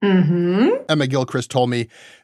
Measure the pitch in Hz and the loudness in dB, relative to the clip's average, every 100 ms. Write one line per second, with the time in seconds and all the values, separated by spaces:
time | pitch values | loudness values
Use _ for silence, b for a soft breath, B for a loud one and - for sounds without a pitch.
0 | 202 190 156 175 175 190 285 539 - 156 | 0 2 2 0 0 2 2 0 -2 -2
1 | 135 135 127 131 - 131 123 120 113 B | 0 -2 -2 -4 -2 0 0 -2 -6 B
2 | B B | B B